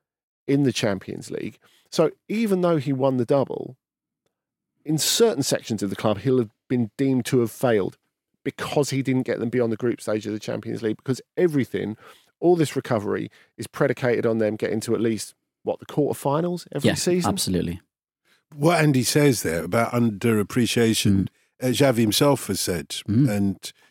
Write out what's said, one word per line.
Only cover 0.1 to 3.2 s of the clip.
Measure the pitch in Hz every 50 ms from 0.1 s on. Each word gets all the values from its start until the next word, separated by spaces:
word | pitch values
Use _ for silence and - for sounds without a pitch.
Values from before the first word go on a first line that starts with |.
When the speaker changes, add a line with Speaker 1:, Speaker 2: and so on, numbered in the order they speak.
| _ _ _ _ _ _ _
Speaker 1:
in | - 139 143 143
the | 127 -
Champions | - - 107 98 92 - - - 85 - -
League. | - - - 110 - _ _ _ _ _ _ _
So | - - 160 151 - _ _ -
even | 196 220 233 202 190 180
though | 175 175 170
he | 151 120 143 139
won | 127 135 135 131
the | 123